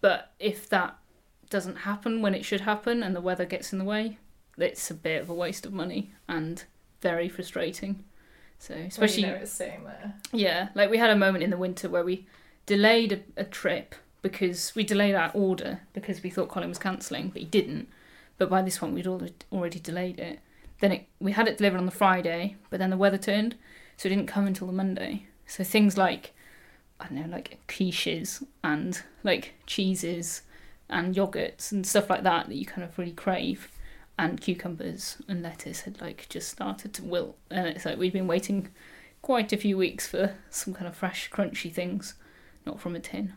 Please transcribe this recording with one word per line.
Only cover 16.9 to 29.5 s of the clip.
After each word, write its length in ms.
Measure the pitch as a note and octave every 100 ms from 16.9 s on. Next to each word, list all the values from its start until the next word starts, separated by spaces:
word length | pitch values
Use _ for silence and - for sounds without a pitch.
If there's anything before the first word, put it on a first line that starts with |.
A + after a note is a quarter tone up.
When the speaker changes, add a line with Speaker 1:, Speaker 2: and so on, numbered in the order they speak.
| F#3 - B2+ E3+
Speaker 1:
but 120 | -
he 60 | D#3+
didn't. 400 | G3+ - D3 - - - - - _
But 120 | F#3
by 120 | F#3
this 160 | F#3 -
point, 140 | D#3+
we'd 140 | - F3+
al-, 140 | F#3 F3 - -
already 280 | G3 F3 E3+
delayed 400 | E3 F3 F3+ F3+
it. 200 | E3+ - _ - - -
Then 100 | G3+
it, 140 | F#3 - _
we 120 | G3
had 160 | G3+ A3
it 100 | G#3+
delivered 200 | G3+ F#3
on 80 | F3+
the 60 |
Friday, 680 | - G3 F#3 E3+ E3+ G3 - -
but 100 | F#3
then 100 | F#3+
the 80 | F#3
weather 200 | G3 F#3+
turned, 380 | G3 G3+ A3 A#3 - - - -
so 100 | F#3+
it 20 |
didn't 180 | G3 -
come 180 | G3+ G3
until 220 | F#3+ F#3
the 60 |
Monday. 520 | F#3 F#3+ F#3+ F#3+ G3+ - - -
So 160 | -
things 340 | F#3 G#3+ G#3 G3
like, 360 | F#3 - - _ - - - - _ _
I 60 | -
don't 80 | C3+
know, 120 | D#3
like, 260 | F3 - - -
quiches 720 | - F#3 - - E3 F3+ - C#4 _
and, 400 | E3 D3+ E3 F3+ - -
like, 300 | G#3 F3 -